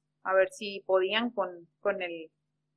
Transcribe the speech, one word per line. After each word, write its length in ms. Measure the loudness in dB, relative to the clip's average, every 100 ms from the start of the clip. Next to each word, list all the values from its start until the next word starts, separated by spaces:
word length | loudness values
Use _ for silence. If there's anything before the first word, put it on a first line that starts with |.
| _ _
a 100 | 0
ver 140 | 4 4
si 320 | 0 -10 -10 2
podían 440 | 2 4 0 -2
con, 380 | -4 -6 -6 -20 _
con 200 | -4 -2
el... 280 | -6 -8 -14 _ _ _ _